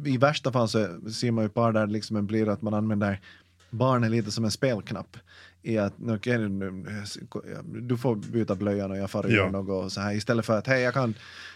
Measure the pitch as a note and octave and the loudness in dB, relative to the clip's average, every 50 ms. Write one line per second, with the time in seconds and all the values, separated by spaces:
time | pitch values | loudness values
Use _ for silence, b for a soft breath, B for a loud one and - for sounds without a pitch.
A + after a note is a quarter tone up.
0 | C#3+ D3 C3 B2 C3+ D3 D#3 - - C3 A#2 B2+ A#2 G#2 - A2+ G#2 F2+ F2 E2+ | -2 0 2 4 4 4 4 2 0 0 2 2 2 4 2 2 0 0 -2 -8
1 | - G#2+ A2 - - A#2+ A2+ A2+ A2 G#2 - A#2 A#2 A2+ A2 A2 G#2+ G#2 G#2+ A2 | -10 -8 -6 -2 0 0 2 2 0 0 2 2 2 4 4 4 2 2 0 -2
2 | G2+ - A2 G#2 G2+ G2 A2 A2 A2 G#2+ G2+ G2+ G#2+ G#2+ G#2+ G#2+ G#2+ G#2+ G#2+ G2+ | -4 -4 -2 -2 -2 0 2 2 2 2 0 0 -2 -2 0 0 0 0 0 2
3 | G#2 G2+ G2 G2 B B B B B B B B B _ - A2 B2+ C3 B2+ A#2+ | 2 0 0 -2 B B B B B B B B B _ -2 0 2 4 4 4
4 | A#2+ A2+ A2+ A#2 G#2+ G#2+ G#2 A#2 A2+ G#2+ - - - C3+ A#2+ G2+ F2 - A2+ F#2 | 4 2 2 0 0 0 -2 -2 0 0 0 0 0 0 0 0 -4 -6 -8 -8
5 | F#2+ - - - - B B B B B B B B - A2 A2 G2+ G2 - - | -8 -10 -16 -20 -20 B B B B B B B B -2 2 2 2 2 0 -4
6 | - A#2 A2 G2+ - B2 B2 A#2 G#2+ G2+ G2 G2 G2 F#2+ F#2+ F#2+ F#2 F#2+ G#2 G#2 | -4 -2 -2 -2 0 0 0 0 0 -2 -2 -4 -4 -6 -8 -8 -10 -10 -10 -10
7 | G2+ G2+ - - - A#2 - G#2 - F#2+ G2+ G#2 - - - A2+ A#2+ A#2+ B2 A#2+ | -10 -10 -12 -14 -12 -10 -10 -10 -10 -10 -12 -12 -12 -10 -10 -8 -4 -2 -2 0
8 | B2 C3 A2+ G#2 G2+ - A2+ A#2 G#2+ - G2+ F#2 G#2 G#2 G2+ G2+ G2 G2 G2 G2 | 2 2 0 0 -2 -2 0 0 0 0 0 0 0 0 0 0 -2 -2 -4 -4
9 | G2 F#2+ - G#2+ G2 - A#2 G#2+ F#2+ F#2+ G2 G2 G2 F#2+ G2 F#2+ F#2 F#2+ - G2 | -4 -4 -2 -2 2 4 4 4 4 4 0 -2 -2 -2 -2 -2 -2 -4 -4 -4
10 | G2 G#2 G#2 G#2 - - A#2+ A2+ G#2+ - A2+ G#2 G2+ B2+ C3+ B2+ B2 B2 A#2+ C#3 | -2 -2 -2 -2 0 0 0 2 2 2 2 2 2 2 2 2 2 2 2 2
11 | C3 A#2 G#2+ - B B B B B B B | 2 0 0 -4 B B B B B B B